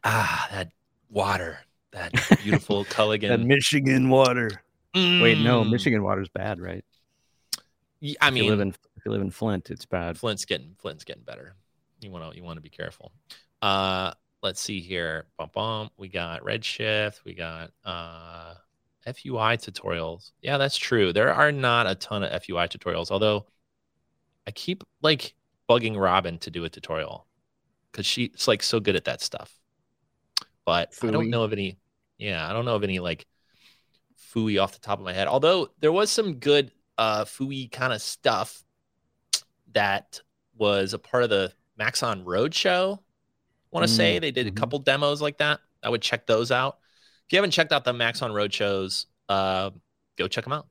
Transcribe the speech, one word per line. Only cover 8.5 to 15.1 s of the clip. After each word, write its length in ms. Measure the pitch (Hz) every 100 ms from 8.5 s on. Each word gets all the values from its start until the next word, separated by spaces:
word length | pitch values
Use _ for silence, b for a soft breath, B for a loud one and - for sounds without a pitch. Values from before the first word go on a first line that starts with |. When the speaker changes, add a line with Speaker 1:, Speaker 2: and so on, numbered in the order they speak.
| 104
Speaker 1:
mean, 100 | 98
Speaker 2:
in, 0 | 92 _ -
if 80 |
you 60 | 107
live 100 | 107
in 80 | 98
Flint, 400 | - 110 98 -
it's 160 | 90 -
bad. 320 | 92 85 82
Speaker 1:
Flint's 260 | 117 101
getting, 300 | - 92 69 95
Flint's 260 | - 76
getting 180 | - -
better. 320 | - 57 67 95 _ _ _ _
You 100 | 104
wanna, 220 | 90 80
you 80 | -
wanna 180 | 87 82
be 80 | 78
careful. 420 | - - - - _ _ B B _
Uh, 500 | 107 98 95 92 92 - _ _
let's 180 | 101 95
see 200 | - 101
here. 460 | 87 90 82